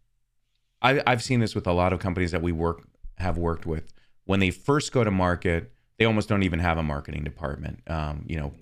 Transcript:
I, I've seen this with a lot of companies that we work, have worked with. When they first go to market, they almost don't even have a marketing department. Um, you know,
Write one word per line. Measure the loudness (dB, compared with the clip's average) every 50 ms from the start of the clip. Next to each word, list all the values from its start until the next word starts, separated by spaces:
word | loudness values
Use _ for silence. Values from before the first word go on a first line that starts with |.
| _ _ _ _ _ _ _ _ _ _ _ _ _ _ _ 0 2
I, | 2 2 2 2
I've | 2 2 0 0
seen | 0 2 2
this | 2 0 -2
with | -2 0
a | 2
lot | 2 4 4 2 2
of | 0
companies | -2 -2 0 0 -2 0
that | 0 -2
we | -2 0
work, | 0 0 0 -2 -2 -4 -10 _ _ _ -16 -14 -10
have | -6 -2 -2 0
worked | 0 0 -2 -2 -4 -4
with. | -6 -6 -6 -6 -12 -16 -20 _ _ _ _ _
When | 0 2 4
they | 4 4
first | 2 0 0 2 2 2 2 0
go | 0 2 2
to | 2
market, | 2 2 2 2 0 0 0 0 0 0 -2 -6 -16 _ _ _ _
they | 2 2
almost | 4 4 2 2
don't | 2 2 2 2
even | 2 2 0
have | 0 0 0
a | 0 0
marketing | -2 -4 -4 -6 -8 -8 -8 -8
department. | -8 -8 -8 -8 -8 -6 -6 -8 -10 -12 -12 -10
Um, | -6 -6 -4 -4 -4 -6 -8 -8
you | -6 -6
know, | -6 -6 -6 -10 -12